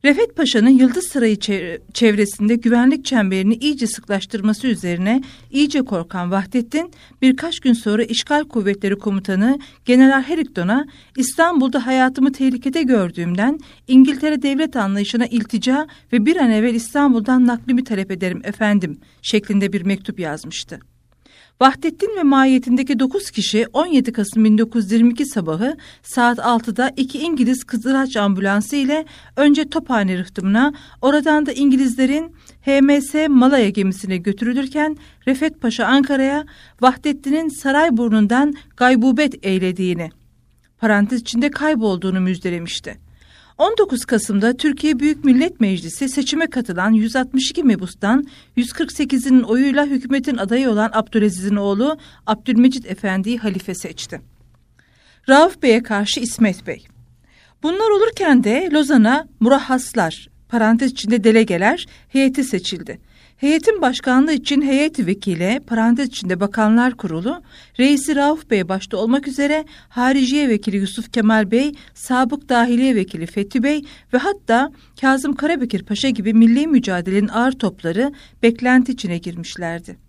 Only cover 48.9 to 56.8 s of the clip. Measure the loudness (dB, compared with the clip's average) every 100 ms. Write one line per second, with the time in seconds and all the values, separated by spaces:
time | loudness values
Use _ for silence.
48.9 | -4 -2 -2 4 2 4 0 2 2 0
49.9 | -2 -2 -2 -2 -4 0 0 2 0 0
50.9 | -2 -2 0 0 0 -4 -2 0 0 0
51.9 | -2 -10 -14 -4 -4 0 4 4 4 -10
52.9 | -8 -4 -4 -4 -4 -4 -6 -8 -10 -12
53.9 | -14 -14 -14 -18 _ _ _ _ _ _
54.9 | _ _ _ 2 4 4 2 2 2 0
55.9 | -4 -2 -4 -6 0 0 0 -10 -14